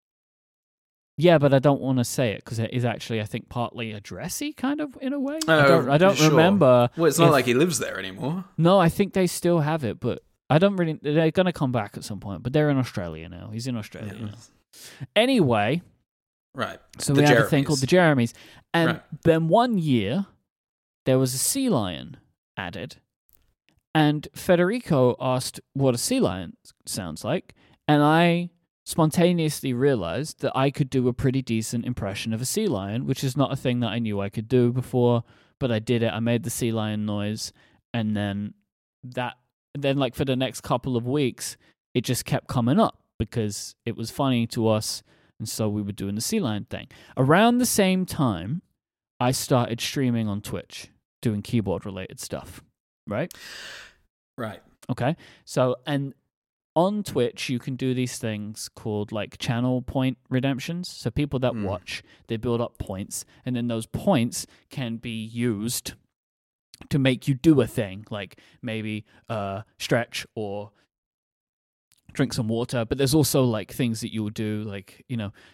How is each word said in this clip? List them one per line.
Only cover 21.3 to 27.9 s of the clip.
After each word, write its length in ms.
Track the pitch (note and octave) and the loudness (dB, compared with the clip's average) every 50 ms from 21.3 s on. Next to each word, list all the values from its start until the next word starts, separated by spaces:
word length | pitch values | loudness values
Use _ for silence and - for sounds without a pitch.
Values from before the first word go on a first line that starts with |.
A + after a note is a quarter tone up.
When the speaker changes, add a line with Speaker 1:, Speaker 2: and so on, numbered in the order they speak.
| B2+ | 0
Speaker 1:
a 40 | C3 | -2
sea 300 | - - - C#4 C4+ B3+ | -2 -2 -2 0 0 2
lion 480 | G3+ B2+ G#2 F#2 E2+ C2+ B1+ - B2+ - _ _ _ _ _ _ _ - | 2 2 0 -2 -6 -8 -10 -14 -16 -18 _ _ _ _ _ _ _ -10
added, 400 | G2 F2+ F2+ F2+ E2 E3 - - _ _ _ _ _ _ _ _ _ _ _ _ _ _ _ _ _ _ - | -10 -8 -8 -10 -12 -12 -14 -18 _ _ _ _ _ _ _ _ _ _ _ _ _ _ _ _ _ _ 0
and 320 | D#3 D3+ D3 D3+ D3+ - - - | 2 2 2 2 0 -4 -10 -14
Federico 800 | - - - F#3 E3+ F3 F3+ A3+ B3+ - - E3 C3+ B2+ B2 A#2 - | -6 2 4 4 4 4 2 0 -4 -2 0 2 4 4 4 4 2
asked 400 | C3+ C3 B2+ B2+ - - - - - _ _ | -2 -2 -2 -2 -4 -6 -10 -12 -18 _ _
what 200 | C#3 C#3 C3 A#2+ | 0 2 2 2
a 40 | A#2+ | 2
sea 220 | - - B3 C4+ | 0 0 0 2
lion 360 | G#3+ A2 F#2 F#2 F#2 - - _ _ | 2 0 0 -4 -6 -10 -14 _ _
s-, 80 | - - _ _ | -20 -20 _ _
sounds 380 | - - - F#2+ E2+ D2+ - - | -10 -8 -8 -8 -8 -8 -8 -4
like, 300 | G#2 C#3+ F#3 - - _ _ _ _ _ _ _ | -4 -4 -4 -6 -10 _ _ _ _ _ _ _
and 140 | - | 2